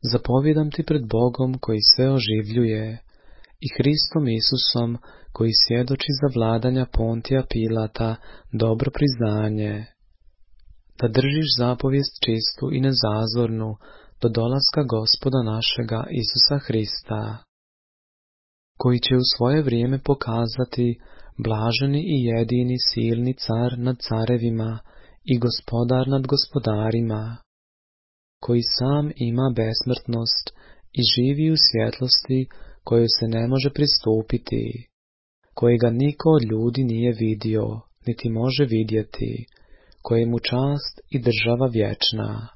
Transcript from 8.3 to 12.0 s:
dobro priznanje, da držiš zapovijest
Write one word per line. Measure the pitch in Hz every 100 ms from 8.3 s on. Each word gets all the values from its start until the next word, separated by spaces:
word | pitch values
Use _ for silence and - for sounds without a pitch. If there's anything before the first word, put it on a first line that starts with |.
| - -
dobro | 113 113 113 127 -
priznanje, | 147 123 113 107 107 107 107 104 110 _ _ _ - _ - - - - _ -
da | 120
držiš | 113 131 147 156 120
zapovijest | 123 123 135 139